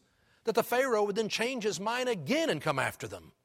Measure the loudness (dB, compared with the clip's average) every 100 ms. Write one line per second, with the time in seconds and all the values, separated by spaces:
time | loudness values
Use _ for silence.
0 | _ _ _ _ 0 0 2 2 4 4
1 | 2 0 -2 -2 -2 -2 -2 -2 -2 -2
2 | -2 -2 0 2 2 0 0 0 -2 -4
3 | -10 -12 -16 -20